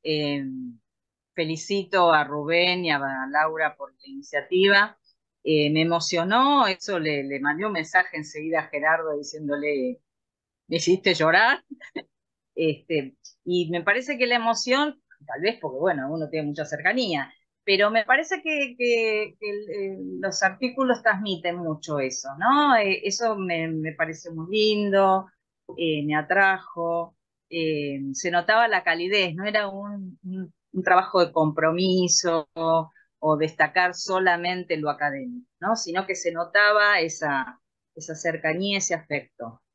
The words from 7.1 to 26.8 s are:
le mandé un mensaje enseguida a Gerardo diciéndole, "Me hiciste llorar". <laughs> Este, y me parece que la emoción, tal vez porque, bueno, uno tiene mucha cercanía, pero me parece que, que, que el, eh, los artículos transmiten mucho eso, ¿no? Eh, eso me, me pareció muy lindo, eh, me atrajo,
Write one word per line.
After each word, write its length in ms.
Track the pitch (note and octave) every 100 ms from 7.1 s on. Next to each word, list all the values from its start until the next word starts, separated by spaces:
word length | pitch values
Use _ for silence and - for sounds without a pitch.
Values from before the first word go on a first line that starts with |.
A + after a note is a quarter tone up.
| C#3+
le 160 | C#3 C#3
mandé 260 | C#3+ D#3 G#3+
un 60 |
mensaje 440 | F#3 D#3 F#3 F3+ E3
enseguida 440 | D3+ D#3 D#3 D#3+
a 80 | D3+
Gerardo 480 | D3 D3+ D#3+ D#3+ D3
diciéndole, 840 | C#3+ D3+ D3+ C#3+ D3 C#3+ B2+ B2 _ _ _ _ _ _ _
"Me 80 | E3
hiciste 360 | E3+ F#3 G3
llorar". 500 | D#3+ D#3+ F3 A#3 D4+ _
<laughs> 680 | C#4 - - - _ _ _ _ -
Este, 600 | D#3+ D3 _ D#3+ C3 _ - _
y 260 | F3 F3+ E3
me 120 | F3
parece 360 | E3+ A3 B3+ C4+
que 80 | A#3+
la 100 | A#3+
emoción, 640 | A3+ A3+ B3 C4 D4+ D4 _ _ -
tal 140 | A#2+
vez 160 | F#3+ A#3
porque, 180 | D3+ C3
bueno, 300 | F3+ D#3 C3+
uno 160 | D#3+ D3+
tiene 180 | D#3+ D3
mucha 160 | D3 D3
cercanía, 680 | D3 E3 A#3+ A3+ E3+ - _ _ _
pero 260 | - G3 G#3
me 140 | A3+
parece 380 | G#3+ C4+ D#4+ F#4
que, 320 | D#4+ D4+ C4+ B3
que, 580 | A#3+ A#3 A3 G#3+ G#3 _
que 100 | G#3
el, 200 | G#3 G#3
eh, 280 | G3+ G3 F#3+ F#3 F#3
los 220 | F#3+ -
artículos 600 | F#3+ F#3+ B3+ B3 B3+ A#3
transmiten 540 | A3+ G3 G#3 F3 F3 F3
mucho 420 | E3+ D#3 - D3
eso, 280 | C3 C3 C3+ C#3+
¿no? 380 | G#3+ C#4+ D4 A#3+
Eh, 240 | G3 F#3+
eso 320 | G3+ G3 G3 G3
me, 320 | F#3 E3 E3
me 240 | D#3+ D#3
pareció 400 | D#3 D#3+ D#3+ F3
muy 140 | D#3+ E3 G#3+
lindo, 720 | G#3+ G#3 G3+ G3 F#3+ F#3+ F#3+ _ _ _ - -
eh, 280 | E3 D3+ D3
me 100 | D3+
atrajo, 1000 | D3 F#3 G3 F#3+ - E3+